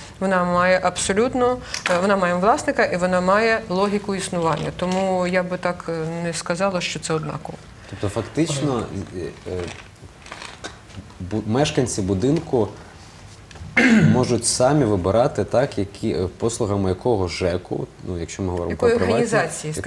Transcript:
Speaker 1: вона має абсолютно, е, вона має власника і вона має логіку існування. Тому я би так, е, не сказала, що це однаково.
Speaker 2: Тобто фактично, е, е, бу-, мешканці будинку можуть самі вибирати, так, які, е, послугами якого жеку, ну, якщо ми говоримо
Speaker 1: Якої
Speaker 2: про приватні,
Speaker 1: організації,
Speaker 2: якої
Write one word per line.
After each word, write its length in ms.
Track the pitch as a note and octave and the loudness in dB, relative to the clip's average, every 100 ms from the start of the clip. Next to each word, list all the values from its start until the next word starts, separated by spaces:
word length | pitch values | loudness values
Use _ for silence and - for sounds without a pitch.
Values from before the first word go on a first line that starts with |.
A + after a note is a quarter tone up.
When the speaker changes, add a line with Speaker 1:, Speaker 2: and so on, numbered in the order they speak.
| - - | -14 -4
Speaker 1:
вона 240 | F#3+ F#3 | 0 2
має 360 | F3 F3 F3+ F#3 | 2 2 4 4
абсолютно, 760 | F3+ F3+ - G3 B3 C4 B3 B3+ - - - | 2 -2 0 0 0 2 2 0 -4 -8 -2
е, 100 | F3+ | 2
вона 160 | F#3+ G3 | 2 2
має 180 | F3+ F3 | 2 2
власника 500 | G3 D4+ D4 C4+ G#3+ | 4 2 0 0 0
і 120 | F3+ | 2
вона 240 | F3+ F3+ | 0 2
має 400 | F3+ G3+ A3+ A3+ - | 4 4 4 0 0
логіку 460 | F3+ G3+ G3+ G3+ G3 | 0 0 0 -2 -4
існування. 560 | - F3+ E3 D3+ D3+ D3 | -4 -2 0 0 -2 -4
Тому 500 | F3+ F#3 F#3+ F#3 F3+ | -2 0 0 0 2
я 160 | F#3 | 0
би 140 | F3 F3+ | 0 -2
так, 280 | F3+ F3 - | -4 -4 -6
е, 340 | E3 D#3+ E3+ | -6 -4 -4
не 100 | E3+ | -4
сказала, 480 | D#3+ - F3 G3 F3+ | -4 -4 -2 0 0
що 180 | E3+ - | -4 -6
це 140 | - | -4
однаково. 440 | D#3+ D3+ C#3+ - - - - - | -4 -4 -8 -10 -14 -18 -20 -16
Speaker 2:
Тобто 200 | G2+ G#2 | -6 -4
фактично, 720 | A2+ G#2 - D#3+ C#3+ D3 B2 G2 F#2 G2 F#2 | -2 -4 -2 -2 0 -2 -2 -4 -8 -10 -10
е, 20 | D2 - - | -10 -10 -8
е, 40 | F2+ E2+ - - - - - - - - - - - - - - - F2+ | -6 -8 -10 -18 -20 -20 -20 -18 -16 -16 -14 -16 -16 -18 -16 -16 -14 -6
бу-, 120 | G#2+ G#2+ | -4 0
мешканці 540 | A#2+ D3+ D#3 B2 - | 2 2 2 0 0
будинку 680 | F#2+ F#2+ B2+ D#3+ - C3 G2 - - - - - - - - - - - B3+ A3+ D#3+ | 0 0 2 0 0 0 0 -2 -18 -20 -20 -20 -20 -20 -20 -18 -4 2 6 8 6
можуть 320 | A#2 A#2+ A#2 - | 6 4 2 0
самі 400 | - B2+ D3+ A#2 | 2 4 4 4
вибирати, 580 | G2+ F2 G#2+ C#3 - | 2 4 4 2 0
так, 340 | F#2+ A#2 C#3 - | 0 2 2 -2
які, 320 | F#2+ - A2+ | -4 -4 -2
е, 180 | D2+ F#2 - | -2 -2 -2
послугами 520 | A2+ - G#2+ G2+ F#2+ | -2 0 0 0 0
якого 380 | F#2 B2 A2 F2+ | 0 2 2 0
жеку, 600 | E2 F#2 F2+ - - - - - | 0 0 -2 -4 -6 -8 -10 -10
ну, 120 | F2+ | -8
якщо 220 | E2 - | -8 -6
ми 60 | F#2+ | -4
говоримо 220 | F2 F2 | -2 -4
Speaker 1:
Якої 200 | E2 - | 0 2
Speaker 2:
про 80 | A#3 | 2
приватні, 260 | F#2 - A#3 | 2 2 2
Speaker 1:
організації, 480 | G#3+ E3 - D3+ | 0 0 -4 -8
Speaker 2:
якої 40 | D#3 | -6